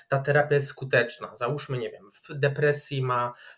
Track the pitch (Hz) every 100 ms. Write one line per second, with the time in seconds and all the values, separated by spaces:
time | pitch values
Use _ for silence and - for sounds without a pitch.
0 | - 139 139 147 147 143 139 - 131 123
1 | 117 - 95 - 123 147 - 127 110 -
2 | 98 - - 147 139 139 147 143 - 135
3 | 127 123 120 - -